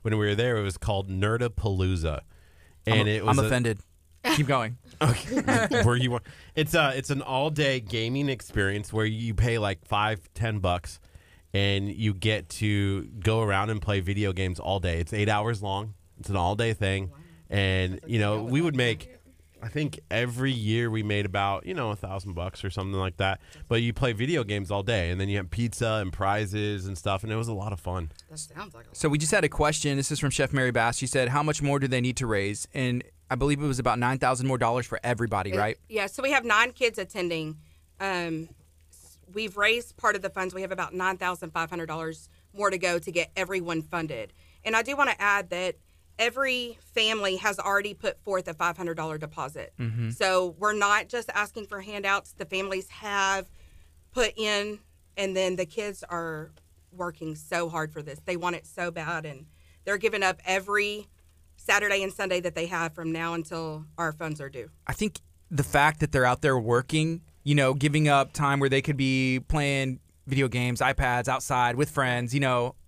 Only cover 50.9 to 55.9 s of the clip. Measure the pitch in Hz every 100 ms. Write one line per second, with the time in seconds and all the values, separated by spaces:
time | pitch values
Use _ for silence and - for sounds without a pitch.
50.9 | 208 - 240 220 202 208 226 196 202 196
51.9 | 208 196 202 - - 165 190 196 190 190
52.9 | - 214 202 196 196 190 - - - -
53.9 | - _ - 220 - 214 208 208 208 _
54.9 | _ _ - 196 185 185 185 180 - 208